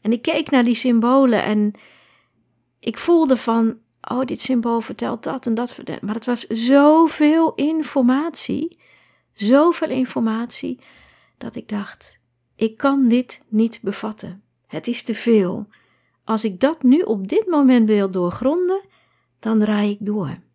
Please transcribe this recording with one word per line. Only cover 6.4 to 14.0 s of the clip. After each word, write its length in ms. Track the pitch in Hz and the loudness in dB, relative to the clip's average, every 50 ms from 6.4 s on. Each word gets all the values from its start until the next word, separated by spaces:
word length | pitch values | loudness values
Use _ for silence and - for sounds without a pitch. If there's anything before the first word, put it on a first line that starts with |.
| - | -4
zoveel 1080 | - 226 226 226 240 269 277 285 294 311 320 330 311 - - 302 294 311 330 330 320 - | -6 -6 -4 2 4 4 6 6 6 6 6 4 2 2 2 2 2 4 4 2 0 0
informatie, 1200 | - 277 302 320 320 302 - - 285 254 240 254 277 277 330 302 - - - - - 302 349 - _ _ _ _ _ _ _ _ _ _ _ _ | -2 -2 -2 -2 -2 -4 -2 -2 0 2 2 2 0 -2 -4 -6 -8 -8 -6 -6 -6 -6 -8 -10 _ _ _ _ _ _ _ _ _ _ _ _
zoveel 580 | - 202 208 254 277 302 349 330 - 330 311 | -6 0 4 4 4 4 4 2 0 -4 -4
informatie, 880 | 262 262 254 247 - 254 233 220 220 226 233 240 - - - - 254 - _ _ _ _ _ _ _ _ _ _ _ _ | -2 -4 -4 -4 -2 -4 -2 -2 -2 -4 -6 -8 -10 -10 -8 -10 -10 -10 _ _ _ _ _ _ _ _ _ _ _ _
dat 160 | - 233 - | -16 -14 -14
ik 140 | 240 226 - | -14 -12 -8
dacht, 520 | 208 208 202 - - _ - - - _ _ _ _ _ _ _ _ | -8 -8 -8 -10 -14 _ -18 -18 -18 _ _ _ _ _ _ _ _
"Ik 220 | _ 226 220 220 | _ -4 -4 -4
kan 320 | _ - 277 277 277 269 233 | _ -2 0 2 2 2 4
dit 360 | 226 247 247 - - - _ _ | 2 2 0 -4 -12 -18 _ _
niet 320 | 220 214 226 226 226 - - | 0 0 0 0 -2 -6 -8
bevatten. 600 | 190 202 - | -8 -8 -6